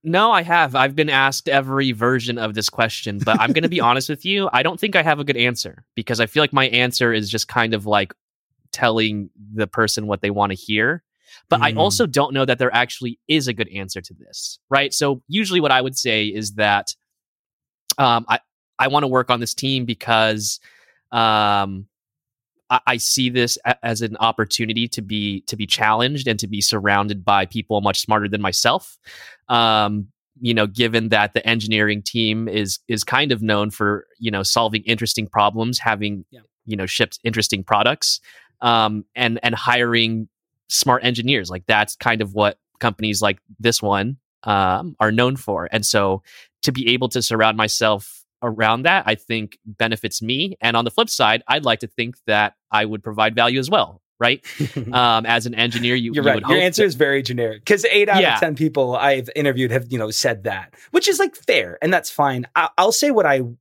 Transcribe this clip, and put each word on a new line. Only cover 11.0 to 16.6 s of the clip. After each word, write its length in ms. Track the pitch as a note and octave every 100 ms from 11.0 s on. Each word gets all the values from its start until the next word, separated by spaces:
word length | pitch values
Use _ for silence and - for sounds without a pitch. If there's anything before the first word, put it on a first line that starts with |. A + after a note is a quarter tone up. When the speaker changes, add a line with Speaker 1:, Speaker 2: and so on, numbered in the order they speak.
| _ _ _ - _
Speaker 1:
But 120 | D3+
I 120 | D3
Speaker 2:
Mm. 60 | C3
Speaker 1:
also 280 | F3+ G3 G#3
don't 260 | C#3 C#3
know 120 | C3+
that 140 | C3 B2
there 160 | B2+
actually 440 | A#2 B2 - B2 A#2 -
is 200 | D#3 C3
a 40 |
good 160 | A2 G#2+
answer 320 | G2 G2 G2
to 140 | F2+
this, 440 | F2+ G1+ - - - _
right? 220 | C#3 C#3
So 280 | - C#3+ C3 _
usually 320 | F#3 G3+ F3+
what 120 | D3
I 80 | C3
would 160 | C3 C3
say 300 | B2+ A2 G#2+
is 280 | G#2 G#2+
that, 400 | G2+